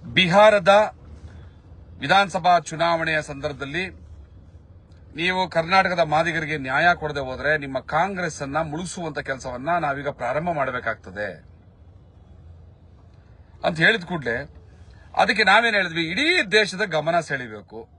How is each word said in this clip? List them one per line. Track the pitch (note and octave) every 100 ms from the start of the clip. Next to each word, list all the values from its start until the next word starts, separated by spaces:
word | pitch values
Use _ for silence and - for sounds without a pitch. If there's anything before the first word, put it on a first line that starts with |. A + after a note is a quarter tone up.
| -
ಬಿಹಾರದ | A#2+ F3+ G3 G#3+ G#3 F3 G3+ G#3+ - - - - - - - - - - -
ವಿಧಾನಸಭಾ | C3+ F#3+ G3+ F#3 F3 F3
ಚುನಾವಣೆಯ | - D#3 E3+ E3 D#3+ D#3
ಸಂದರ್ಭದಲ್ಲಿ | D3+ C#3+ D3+ C3+ C#3 D#3+ F#3 - - - - - - - - - - - - D3+
ನೀವು | F3 F#3 F3+
ಕರ್ನಾಟಕದ | E3 E3 F#3+ F#3 F3
ಮಾದಿಗರಿಗೆ | D#3+ D3+ E3+ D#3+ D3+ D3+
ನ್ಯಾಯ | C3 C#3 E3+
ಕೊಡದೆ | F3 D#3 C#3+
ಹೋದ್ರೆ | C3 B2+ C3+ D3+
ನಿಮ್ಮ | C#3 C3
ಕಾಂಗ್ರೆಸ್ | - D3+ F#3+ F#3 F3 -
ಅನ್ನ | C#3 D3
ಮುಳುಗಿಸುವಂತ | D#3+ D3+ F3+ - D#3+ C#3+
ಕೆಲಸವನ್ನ | C#3 C3 C3 B2 C#3+
ನಾವೀಗ | F3 D3 C#3 C#3+
ಪ್ರಾರಂಭ | C3+ A#2+ C#3 F3
ಮಾಡಬೇಕಾಗ್ತದೆ | D#3 C3 B2 A#2 G#2+ - F#2+ G2+ D#2 - - - - - - - - - - - - - - - - - - - - - -
ಅಂತ | - D#3+
ಹೇಳಿದ | F3 A3+
ಕೂಡ್ಲೆ | F3 F3 B2 A#2 D3 - - - - - - -
ಅದಕ್ಕೆ | G3+ A3
ನಾವೇನ್ | G3 G#3 A#3
ಹೇಳಿದ್ವಿ, | G#3 F3+ E3
ಇಡೀ | E3 F#3+ D4+ F4+
ದೇಶದ | A3 G#3+ G#3 F#3
ಗಮನ | G#3 D#3 D3+ E3+
ಸೆಳೀಬೇಕು. | D#3 C#3 A#2+ G#2+ F#2+ A2 A2